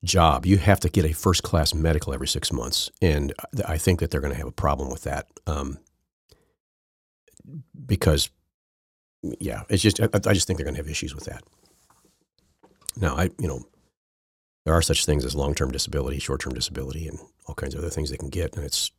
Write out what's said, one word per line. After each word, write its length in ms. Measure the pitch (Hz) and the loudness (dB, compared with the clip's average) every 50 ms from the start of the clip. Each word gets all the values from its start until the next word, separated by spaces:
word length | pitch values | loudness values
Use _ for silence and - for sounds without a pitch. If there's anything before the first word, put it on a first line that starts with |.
| - | -2
job. 440 | 90 - 92 82 80 71 65 - 85 | 2 4 6 6 6 6 4 4 6
You 100 | 98 98 | 4 6
have 220 | 80 98 98 - | 8 6 4 6
to 100 | - 87 | 4 2
get 160 | - 101 82 | 2 4 2
a 80 | 78 78 | 2 0
first-class 600 | - - 95 90 - - - - 85 76 - - | 2 2 2 2 4 0 0 2 2 2 2 0
medical 360 | 82 76 82 78 76 - - | 2 2 2 2 2 0 -2
every 160 | 69 69 - 71 | -6 -4 -4 -4
six 240 | - - - - | -4 -2 -2 -2
months, 380 | - 65 58 - - - - - _ _ - | -4 -2 -4 -2 -2 -2 -4 -4 _ _ 2
and 280 | 90 76 73 71 69 - - - - - 117 92 - | 4 4 4 0 -2 -4 -8 -12 -8 -6 -6 -4 -2
I, 60 | 80 | -2
I 40 | 82 | 0
think 220 | - - 90 85 | 2 2 2 2
that 100 | - 82 | 2 -2
they're 100 | - 78 | -2 -2
gonna 140 | 69 73 67 | -2 -2 -4
have 140 | 65 73 - | -4 -6 -8
a 40 | |
problem 380 | - - - 76 71 65 69 65 | -6 -2 0 0 2 0 -2 -6
with 140 | 65 - - | -6 -6 -6
that, 240 | 67 69 71 69 _ _ - _ | -6 -6 -6 -6 _ _ -10 _
um, 320 | - 76 73 71 69 71 71 _ _ _ _ _ _ _ _ _ _ _ _ _ _ _ _ _ _ _ _ _ _ _ _ _ _ _ _ _ _ _ _ - - 139 160 131 _ _ - 123 | -4 -4 -4 -4 -6 -8 -12 _ _ _ _ _ _ _ _ _ _ _ _ _ _ _ _ _ _ _ _ _ _ _ _ _ _ _ _ _ _ _ _ -20 -18 -16 -16 -16 _ _ -18 -4
because, 460 | 127 110 - - - 78 71 - - _ _ _ _ _ _ _ _ _ _ _ _ _ _ _ _ _ _ - 62 60 - | -2 -2 2 4 4 4 4 0 -4 _ _ _ _ _ _ _ _ _ _ _ _ _ _ _ _ _ _ -8 -8 -8 -6
yeah, 220 | - 67 58 - - - | -6 -6 -6 -6 -4 0
it's 140 | 104 92 - | 0 4 4
just, 160 | 110 98 - | 4 4 4
I, 100 | 113 - | 0 2
I 220 | - 101 98 110 104 | 2 2 4 4 4
just 140 | 95 - - | 4 4 0
think 100 | 92 82 | -2 -2
they're 80 | 73 | -2
gonna 120 | 71 76 78 | -4 -4 -6
have 120 | 73 76 | -6 -6
issues 240 | 76 - - 78 73 | -6 -6 -6 -6 -8
with 120 | 76 - | -10 -12
that. 180 | - - - - _ _ _ _ _ _ _ _ _ _ _ _ _ _ _ _ _ _ _ _ _ _ _ _ - _ _ _ - - - | -12 -12 -14 -16 _ _ _ _ _ _ _ _ _ _ _ _ _ _ _ _ _ _ _ _ _ _ _ _ -20 _ _ _ -14 -6 -2
Now, 180 | 104 80 76 | 0 0 2
I, 140 | 80 90 92 - - | 2 0 0 0 -2
you 100 | - 82 | -4 -4
know, 140 | 67 64 - _ _ _ _ _ _ _ _ _ _ _ _ _ _ _ _ _ _ _ _ | -4 -6 -10 _ _ _ _ _ _ _ _ _ _ _ _ _ _ _ _ _ _ _ _
there 80 | 78 80 | 4 4
are 80 | 85 | 6
such 240 | 80 - 80 - - | 6 4 2 0 2
things 180 | - 76 73 62 | 2 2 2 2
as 120 | 64 69 | -2 -2
long-term 340 | 69 69 71 73 - 73 65 | -2 -2 -2 0 0 -2 -2
disability, 480 | 65 69 - - - 73 67 64 65 69 | -2 -4 -4 -2 -2 -4 -2 -2 -4 -6
short-term 360 | - - 67 67 - - 62 | -4 -4 -4 -4 -4 -6 -4
disability, 540 | - 65 - - - 65 65 69 78 82 78 | -4 -6 -6 -6 -8 -8 -8 -8 -8 -10 -10
and 120 | - - - _ _ _ _ | -10 -14 -16 _ _ _ _
all 80 | - 76 | -14 -10
kinds 220 | - - 69 67 | -8 -8 -8 -6
of 60 | 71 | -6
other 100 | 76 76 | -8 -6
things 180 | - - 76 71 | -4 -4 -4 -4
they 80 | 71 - | -6 -8
can 120 | - 69 | -10 -8
get, 260 | 67 90 85 78 - | -4 -4 -4 -4 -4
and 100 | - 76 | -6 -8
it's 260 | 71 - - - - _ | -4 -4 -4 -4 -4 _